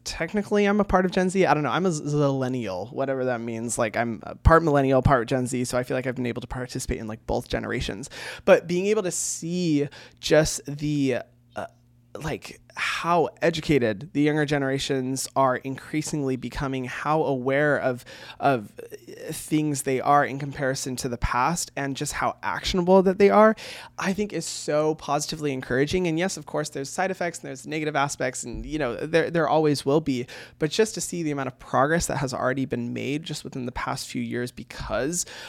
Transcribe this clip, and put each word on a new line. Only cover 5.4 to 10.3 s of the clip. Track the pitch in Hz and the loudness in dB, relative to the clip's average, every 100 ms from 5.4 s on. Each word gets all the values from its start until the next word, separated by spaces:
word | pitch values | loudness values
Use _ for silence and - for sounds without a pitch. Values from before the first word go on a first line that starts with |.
| 123 | 0
Z. | 127 127 | -2 -2
So | 123 | -2
I | |
feel | 123 131 | -2 -4
like | 127 | -4
I've | 123 | -4
been | 123 | -4
able | 120 | -6
to | 127 | -8
participate | 127 123 - - - | -8 -6 -6 -6 -6
in, | 110 | -8
like, | 110 - | -10 -4
both | 113 - | -4 -2
generations. | 123 107 117 - 101 147 - - - - | -6 -4 -4 -4 -8 -12 -12 -14 -2 6
But | 170 165 | 6 6
being | 175 196 | 0 2
able | 214 | 0
to | 180 | 0
see | - - - 165 180 175 147 143 - - - | -4 -6 -6 -4 0 2 2 0 -8 -20 -10
just | - | 4